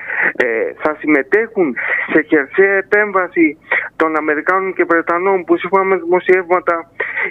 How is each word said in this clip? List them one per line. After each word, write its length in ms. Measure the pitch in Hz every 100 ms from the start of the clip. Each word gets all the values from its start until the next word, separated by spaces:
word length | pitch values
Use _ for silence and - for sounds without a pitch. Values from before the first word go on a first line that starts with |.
| - - - -
Ε, 100 | - 113 87 -
θα 140 | 156 151
συμμετέχουν 760 | 151 151 - 208 226 208 160 113 - - -
σε 80 | 165
χερσαία 520 | - 156 135 - 196
επέμβαση 840 | 196 190 208 208 190 180 175 160 147 - - - -
των 200 | 160 156
Αμερικάνων 560 | 156 151 180 185 190
και 100 | 175
Βρετανών 600 | 170 170 165 170 190 190
που 140 | 165 170
σύμφωνα 260 | 175 190
με 120 | 190 185
δημοσιεύματα 960 | 165 180 - 185 170 180 175 170 160 - - - 202